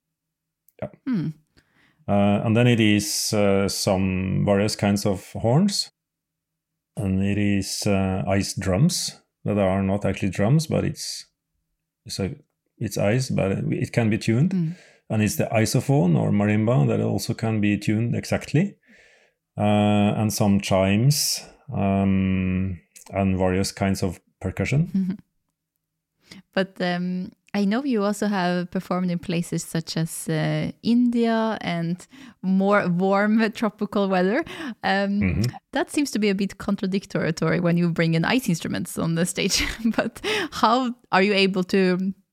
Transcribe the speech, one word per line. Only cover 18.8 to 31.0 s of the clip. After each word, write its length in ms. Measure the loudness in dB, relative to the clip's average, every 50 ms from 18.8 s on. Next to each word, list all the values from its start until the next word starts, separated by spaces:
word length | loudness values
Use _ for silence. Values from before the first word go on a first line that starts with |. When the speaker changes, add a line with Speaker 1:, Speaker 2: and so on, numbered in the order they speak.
| _ _ -20 -20 _ _ _ _ _ _ _ _ _ _ _ -2
Speaker 1:
uh, 540 | 0 2 4 4 4 4 4 4 4 2 2 0
and 120 | 0 -2 0
some 280 | 2 2 4 4 2
chimes, 800 | 2 2 2 2 4 4 4 4 4 2 2 2 0 -2 -4 -6 -8 -14 -20 _ _ -8 -4
um, 1040 | -2 0 0 2 2 2 2 2 2 2 0 0 0 0 0 0 -2 -2 -4 -6 -8 -12 _ _ -20 -18 -6
and 260 | -2 0 2 2 2 2
various 340 | 2 2 2 0 0 -2 -2
kinds 300 | -2 0 0 0 0 -2
of 160 | -4 -6 -8 _ _ _ _
percussion. 800 | -8 -6 -4 -2 -2 0 0 0 0 0 -2 -2 -2 -2 -4 -8 -12
Speaker 2:
<laughs> 40 | _ _ _ _ _ _ _ _ _ _ _ _ _ _ _ _ _ _ _ _ _ -20 -20 -20 _ _
But, 260 | -4 -4 -4 -4 -4
um, 520 | -4 -2 -2 -2 -4 -4 -4 -6 -8 -10 -14 _ _ _ -4
I 100 | -2 0
know 200 | 0 0 0 0
you 180 | 0 0 0 0
also 220 | 0 0 -2 -2
have 440 | -2 0 0 0 0 0 -2 -4 -4
performed 400 | -6 -8 -6 -4 -4 -2 -2 -2
in 80 | -4 -4
places 440 | -4 -4 -4 -4 -2 -4 -6 -6 -6
such 340 | -4 -6 -6 -6 -4 -4
as, 320 | -4 -4 -4 -6 -8 -6 -4
uh, 440 | -2 -2 -2 -2 -2 -2 -4 -6 -8 -6 -2
India 760 | 0 2 2